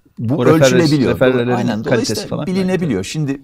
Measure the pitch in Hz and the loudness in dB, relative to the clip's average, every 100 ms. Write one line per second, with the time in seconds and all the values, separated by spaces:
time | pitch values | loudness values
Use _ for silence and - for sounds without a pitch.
0 | _ - 113 139 123 160 135 127 156 147 | _ -8 -4 0 4 6 4 4 2 2
1 | 120 - 131 123 120 123 120 110 - 120 | 2 2 2 2 0 -2 -2 -4 -2 -2
2 | - 104 - 120 151 185 185 185 170 95 | -2 -6 -6 -8 -4 -2 -2 -2 -2 -4
3 | 95 156 143 135 | -4 -6 -4 -6